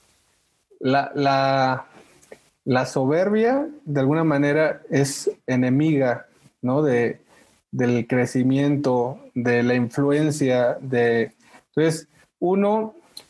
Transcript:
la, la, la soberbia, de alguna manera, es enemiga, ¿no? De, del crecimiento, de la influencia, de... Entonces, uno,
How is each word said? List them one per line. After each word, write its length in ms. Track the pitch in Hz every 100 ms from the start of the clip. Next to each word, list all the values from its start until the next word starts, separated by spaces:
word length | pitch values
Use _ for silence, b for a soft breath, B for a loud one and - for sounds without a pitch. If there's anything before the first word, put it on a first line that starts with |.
| B _ _ _ _ _ _ -
la, 320 | 131 139 139 147
la, 680 | 139 135 135 135 131 127 B B B B B B _ _ -
la 200 | 127 131
soberbia, 840 | 147 131 160 196 214 226 269 302 - -
de 140 | 139
alguna 240 | 135 160
manera, 580 | 165 139 143 151 156 - -
es 400 | 131 139 - - - -
enemiga, 800 | 127 127 135 156 143 131 117 - b b _
¿no? 200 | 127 139
De, 380 | 151 120 117 - b b b b _
del 360 | 127 123 120 113
crecimiento, 1120 | 127 123 131 127 135 143 143 143 127 120 139 -
de 300 | 131 123 120
la 120 | 120 123
influencia, 1040 | 117 139 139 143 151 147 135 127 123 -
de... 520 | 135 123 120 117 110 _ B B B
Entonces, 340 | - 160 160 - b b -
uno, 560 | 175 196 202 214 220 - B B B